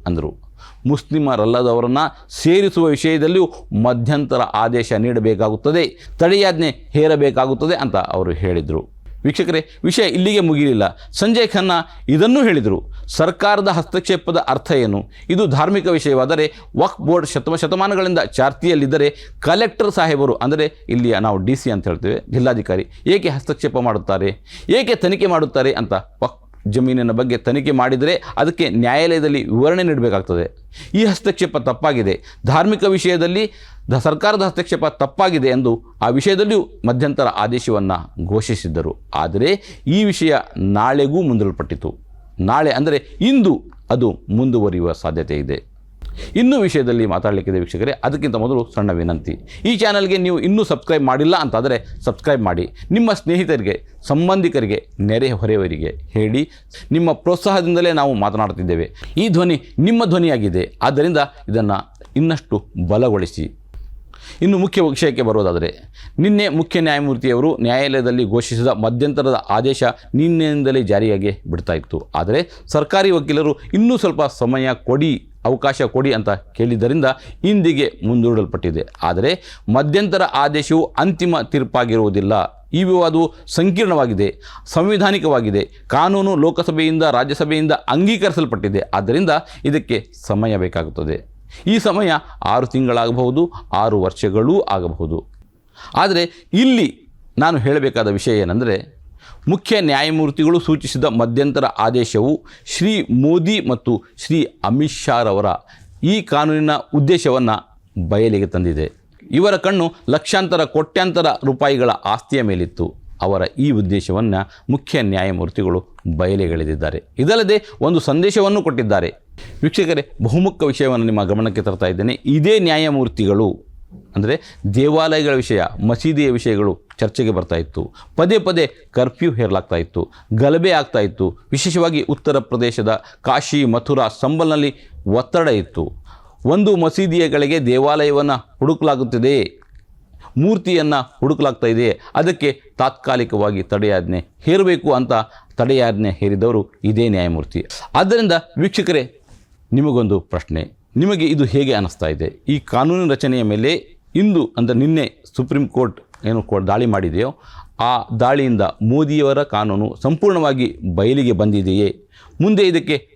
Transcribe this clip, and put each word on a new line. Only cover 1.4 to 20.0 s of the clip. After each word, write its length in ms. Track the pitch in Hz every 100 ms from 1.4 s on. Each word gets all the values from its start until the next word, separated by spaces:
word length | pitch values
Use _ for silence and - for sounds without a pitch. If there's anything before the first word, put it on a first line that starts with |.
| 110 123 123 120 120 135 156 - -
ಸೇರಿಸುವ 560 | - 160 185 196 175 165
ವಿಷಯದಲ್ಲಿಯೂ 600 | 143 160 160 156 185 175 - - 104
ಮಧ್ಯಂತರ 580 | 120 120 117 147 139 127
ಆದೇಶ 520 | 117 107 117 120 113
ನೀಡಬೇಕಾಗುತ್ತದೆ, 1160 | 107 120 117 107 104 107 107 147 170 156 - - -
ತಡೆಯಾಜ್ಞೆ 720 | 170 202 190 165 160 - -
ಹೇರಬೇಕಾಗುತ್ತದೆ" 840 | 151 156 147 143 131 131 123 151 175
ಅಂತ 200 | 131 95
ಅವರು 360 | - 92 90
ಹೇಳಿದರು. 680 | 82 92 87 73 78 - - - - 143
ವೀಕ್ಷಕರೇ, 400 | - 180 160 - -
ವಿಷಯ 240 | 180 202 190
ಇಲ್ಲಿಗೆ 320 | 147 185 170
ಮುಗಿಲಿಲ್ಲ. 580 | 170 147 143 113 98 - -
ಸಂಜಯ್ 360 | - 208 233 220
ಖನ್ನಾ 260 | 202 185 170 - - -
ಇದನ್ನೂ 340 | 151 220 269
ಹೇಳಿದರು, 380 | 233 151 104 95 - - -
"ಸರ್ಕಾರದ 600 | - 160 175 202 208 196
ಹಸ್ತಕ್ಷೇಪದ 720 | 170 160 180 175 180 175 165
ಅರ್ಥ 340 | - 131 -
ಏನು? 320 | 143 113 98 101 - -
ಇದು 180 | 185 196
ಧಾರ್ಮಿಕ 400 | 135 160 196 175
ವಿಷಯವಾದರೆ, 680 | 165 147 131 131 160 151 - - 123
ವಕ್ಫ್ 240 | 185 -
ಬೋರ್ಡ್ 260 | 139 170 151
ಶತಮ-, 340 | 139 160 165
ಶತಮಾನಗಳಿಂದ 580 | 156 185 196 196 185 170
ಚಾಲ್ತಿಯಲ್ಲಿದ್ದರೆ, 960 | - - 131 131 170 156 139 135 143 - - -
ಕಲೆಕ್ಟರ್ 520 | 147 185 233 - 208
ಸಾಹೇಬರು, 420 | 190